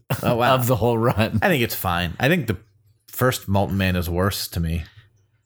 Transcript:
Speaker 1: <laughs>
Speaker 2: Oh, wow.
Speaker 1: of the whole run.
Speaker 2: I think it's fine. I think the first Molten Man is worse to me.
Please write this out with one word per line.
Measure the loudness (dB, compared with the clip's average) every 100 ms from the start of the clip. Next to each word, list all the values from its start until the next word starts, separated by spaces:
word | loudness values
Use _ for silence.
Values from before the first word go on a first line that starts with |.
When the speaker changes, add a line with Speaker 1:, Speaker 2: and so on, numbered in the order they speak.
| -8
Speaker 1:
<laughs> | -4
Speaker 2:
Oh, | 0 2
wow. | 2
Speaker 1:
of | 2 2
the | 2
whole | 2 2
run. | 2 2 0 2
Speaker 2:
I | 2
think | 2
it's | 0
fine. | -2 -2 -2 -2 0
I | 0
think | 0 -2
the | -6 -8 _ _ _ -12
first | -2 0 -2 0
Molten | 0 0 0
Man | 0
is | 0 -2
worse | 0 -2 -2 -6
to | -4
me. | -2 -4 -8 -16 -20 _ _ _